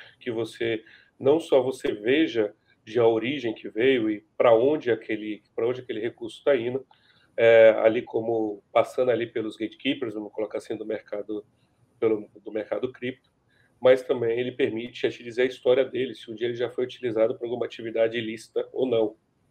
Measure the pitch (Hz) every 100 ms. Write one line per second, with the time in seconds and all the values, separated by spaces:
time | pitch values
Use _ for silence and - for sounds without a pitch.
0 | - _ 127 113 110 - 117 110 - -
1 | _ - 131 160 - 139 127 131 143 104
2 | 107 147 156 113 104 - _ _ 113 117
3 | 117 113 120 147 117 110 104 107 131 131
4 | 110 104 _ - 123 113 135 151 123 110
5 | - 107 107 101 _ - 117 127 127 110
6 | 120 - 113 - 147 135 117 131 - _
7 | _ _ _ - 113 113 113 110 113 117
8 | - 117 113 117 107 101 _ 117 110 -
9 | 127 113 123 120 110 - 107 - 135 131
10 | 117 107 104 - 107 107 - 110 107 110
11 | - 104 101 104 - _ _ _ _ -
12 | 110 107 107 - 107 107 104 107 127 -
13 | 123 - _ _ _ _ _ _ 127 131
14 | - 131 117 117 123 127 131 110 120 -
15 | 117 - 120 117 131 131 127 127 127 123
16 | 127 110 - 107 117 120 120 - 127 -
17 | 123 107 113 - 117 120 117 - 113 113
18 | 113 117 110 113 - 127 123 - 127 113
19 | 107 - _ _ _